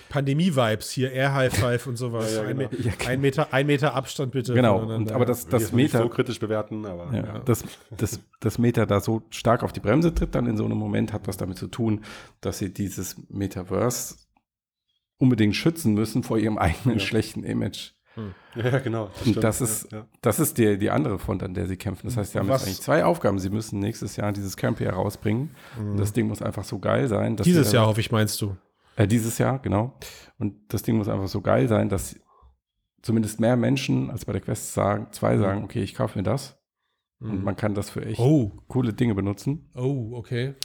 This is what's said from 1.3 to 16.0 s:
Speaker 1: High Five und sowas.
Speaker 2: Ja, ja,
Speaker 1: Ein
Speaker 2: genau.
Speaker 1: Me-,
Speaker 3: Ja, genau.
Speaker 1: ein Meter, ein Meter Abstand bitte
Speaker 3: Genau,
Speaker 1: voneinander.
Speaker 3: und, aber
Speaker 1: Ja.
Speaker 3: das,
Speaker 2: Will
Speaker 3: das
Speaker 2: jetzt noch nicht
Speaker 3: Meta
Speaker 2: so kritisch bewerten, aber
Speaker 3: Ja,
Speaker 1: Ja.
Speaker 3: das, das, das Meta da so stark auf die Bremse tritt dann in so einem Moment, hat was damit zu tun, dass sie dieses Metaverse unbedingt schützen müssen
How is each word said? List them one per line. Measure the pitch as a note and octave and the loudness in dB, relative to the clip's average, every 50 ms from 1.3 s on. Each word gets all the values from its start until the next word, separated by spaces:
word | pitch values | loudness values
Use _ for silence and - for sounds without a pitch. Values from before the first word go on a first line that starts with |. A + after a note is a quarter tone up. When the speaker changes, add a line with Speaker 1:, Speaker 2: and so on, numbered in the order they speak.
Speaker 1:
High | C#3 C#3 C3 B2 - G2+ | 2 2 2 2 2 2
Five | C3+ B2 B2 A#2+ - | 2 2 2 0 -2
und | C3+ A#2+ | -4 -6
sowas. | A2+ B2+ A#2+ A#2 A2+ A2 G#2+ | -6 -4 -4 -2 -2 -2 0
Speaker 2:
Ja, | A2 A2 | 0 0
ja, | G#2+ G#2+ | -2 -2
Speaker 1:
Ein | B2 C3+ | -2 -4
Speaker 2:
genau. | C3+ A2+ | -4 -4
Speaker 1:
Me-, | B2+ | -4
Speaker 3:
Ja, | A#2 G#2 F#2 F2 - | -2 -2 -2 -2 -2
genau. | G2+ A#2+ | -2 0
Speaker 1:
ein | B2+ C3+ | 0 2
Meter, | C#3 C#3 C3+ D#3+ D3 - - | 2 2 2 2 0 2 2
ein | C3+ C#3+ D3 | 2 2 2
Meter | D3 B2 D3 D3 A#2+ | 2 2 2 0 0
Abstand | C3+ B2+ - - - C#3+ B2 | -2 -4 -4 -6 -6 -4 -2
bitte | - C3+ B2 B2 | -2 -2 0 2
Speaker 3:
Genau, | A#2+ B2 B2 A2+ G2+ A2+ | 4 6 6 6 4 4
Speaker 1:
voneinander. | A2+ A2+ A2+ A2 | 2 -2 -2 -2
Speaker 3:
und, | G#2+ G#2+ | -2 0
aber | G#2+ B2+ A#2+ | 0 2 2
Speaker 1:
Ja. | A#2+ | 2
Speaker 3:
das, | A#2+ - - | 0 -2 0
Speaker 2:
Will | - | 0
Speaker 3:
das | C3+ A#2 | 2 2
Speaker 2:
jetzt | A2+ F#2+ | 2 2
noch | - A#2 | 4 4
nicht | C#3+ D3+ - | 4 6 4
Speaker 3:
Meta | A#2 A#2 | 4 2
Speaker 2:
so | A#2+ | 2
kritisch | - - B2 A#2+ A2+ - | 2 0 -2 -2 -4 -4
bewerten, | A#2+ G#2 G#2+ G#2+ G#2+ - A2 G#2+ G#2+ | -2 -2 -2 -2 -2 -4 -8 -8 -8
aber | G2+ F2+ F2 F2 D3+ | -8 -8 -8 -6 -4
Speaker 3:
Ja, | A#2+ G#2+ G#2+ | -4 -4 -4
Speaker 1:
Ja. | G#2+ G#2+ A#2 | -4 -8 -2
Speaker 3:
das, | A#2+ B2+ A2+ - - - - - - _ A2+ | 0 2 2 2 0 -6 -14 -20 -20 _ -6
das, | - A2 F#2+ - - - _ _ _ | -4 -4 -4 -4 -8 -12 _ _ _
das | - A2 - - | -2 -2 2 4
Meta | A#2 A#2+ A#2 A#2 G#2+ | 4 4 4 4 2
da | G2 G2+ G2 | 4 2 2
so | - A2 A2+ A2 - _ | 2 0 -2 -2 -4 _
stark | - - - A#2 A2+ - | -10 0 2 2 4 4
auf | C3+ C#3 | 2 -2
die | - - | -4 -2
Bremse | - G2+ A#2 D#3 E3+ E3 E3 | 2 2 4 4 4 4 2
tritt | - F3 - - | 2 0 0 0
dann | C#3 B2 | 0 0
in | A#2+ A2 G#2 | 0 0 0
so | A2 | 0
einem | A2 A2 | 0 -2
Moment, | G#2+ G#2+ G#2 G#2 G#2+ A2+ G#2+ G#2+ | -2 -2 0 0 0 0 0 -2
hat | G#2 - | -6 -6
was | - G2 - | -6 -6 -6
damit | G#2+ F#2 F#2 | -6 -6 -6
zu | - F#2+ - | -8 -10 -8
tun, | - - A2+ A2 G#2+ G#2 - - - - - - _ _ | -4 -2 0 0 0 0 -4 -8 -16 -18 -18 -20 _ _
dass | - G#2 F#2 - | -6 -6 -4 -4
sie | G#2+ F2 | -6 -6
dieses | - - G2+ F2+ - - F2+ - - - - - | -4 -4 -4 -4 -4 -6 -8 -8 -10 -14 -16 -10
Metaverse | - G2+ G2+ F#2+ - G2 F2+ F#2+ G2 F#2+ G#2+ B2+ B2+ - - - - - _ _ _ _ _ _ _ _ _ _ _ _ _ _ _ _ _ _ _ | -6 -4 -4 -4 -4 -6 -6 -4 0 0 0 0 0 -2 -6 -8 -12 -16 _ _ _ _ _ _ _ _ _ _ _ _ _ _ _ _ _ _ _
unbedingt | - C3+ B2+ B2 A2 G#2+ G#2 G2 | 2 4 4 6 6 4 4 4
schützen | - - D#3+ E3 - - A2 G#2 | 2 2 0 0 2 2 2 2
müssen | G#2 | 2